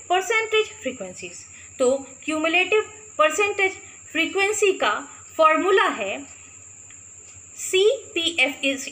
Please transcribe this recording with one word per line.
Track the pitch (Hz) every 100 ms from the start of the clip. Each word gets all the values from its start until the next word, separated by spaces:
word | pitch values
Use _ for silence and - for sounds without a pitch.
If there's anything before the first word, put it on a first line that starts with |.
| -
percentage | 359 381 440 440 427 427 -
frequencies। | 262 262 185 180 175 - - - - -
तो | 254 277 - - -
cumulative | 311 330 349 370 427 - - - -
percentage | 311 302 403 403 381 - - - -
frequency | 311 320 370 392 427 403 -
का | 233 220 285 - - -
फॉर्मूला | 320 320 359 403 370 226
है | 196 262 285 - - - - - - - - - - - - -
सीपीएफ़ | - 381 415 539 - 349 330 - 277 - 277
is | 269 -